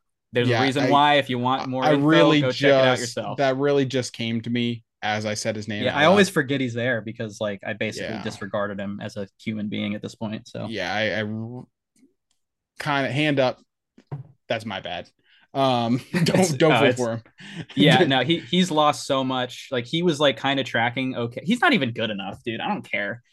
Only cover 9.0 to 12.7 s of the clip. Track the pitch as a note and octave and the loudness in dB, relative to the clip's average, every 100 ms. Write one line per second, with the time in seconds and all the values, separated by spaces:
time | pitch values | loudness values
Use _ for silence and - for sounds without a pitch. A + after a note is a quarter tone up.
9 | G#2+ G#2 G2 _ - G#2+ G#2 G#2+ G#2 G#2 | -10 -10 -12 _ -8 -6 -6 -6 -6 -6
10 | G2 - A2 A#2 - A#2+ A2 G#2 F2 G2+ | -10 -10 -10 -10 -12 -10 -8 -6 -4 -2
11 | G#2+ F2+ G#2+ A2 A2+ B2 - _ _ _ | -2 -2 -4 -6 -10 -12 -16 _ _ _
12 | _ _ _ _ _ _ _ | _ _ _ _ _ _ _